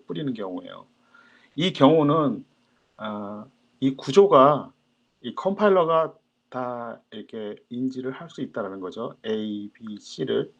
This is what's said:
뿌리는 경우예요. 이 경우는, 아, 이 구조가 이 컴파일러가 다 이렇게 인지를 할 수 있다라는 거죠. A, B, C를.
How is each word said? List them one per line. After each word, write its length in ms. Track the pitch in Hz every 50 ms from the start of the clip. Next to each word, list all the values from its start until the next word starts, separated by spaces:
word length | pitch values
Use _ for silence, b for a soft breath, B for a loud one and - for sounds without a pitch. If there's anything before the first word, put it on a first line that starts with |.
| _ -
뿌리는 260 | - 165 156 135 117
경우예요. 520 | 110 101 92 90 90 - - 50 50 - _ _ _ b b b b b b b b b b b
이 180 | 139 170 185 -
경우는, 720 | - 143 139 160 160 147 143 151 165 151 131 107 95 - _ _ _ _ _ _ _ _ _ _ -
아, 480 | 107 107 104 104 104 101 104 107 110 - _ _ _ _ _ -
이 140 | 135 135 135
구조가 760 | 135 - - 131 196 202 196 160 135 131 143 151 127 92 - _ _ _ _ _ _ _ _ _ _
이 140 | - 120 -
컴파일러가 800 | - - 190 196 202 208 208 190 185 165 160 165 160 160 156 - _ _ _ _ _ _ _
다 500 | - 127 127 123 123 120 117 117 110 - _ _
이렇게 440 | - 110 101 - - 113 107 104 104 - _ -
인지를 420 | 120 123 131 131 131 127 123 131 131
할 160 | - 170 160
수 120 | - -
있다라는 380 | 135 - - 120 104 95 98 98
거죠. 340 | 92 90 82 107 117 131 - _ -
A, 440 | 113 110 107 107 107 104 104 104 104 _
B, 240 | - 113 107 104 101
C를. 520 | - - - - 135 123 117 113 - - _ _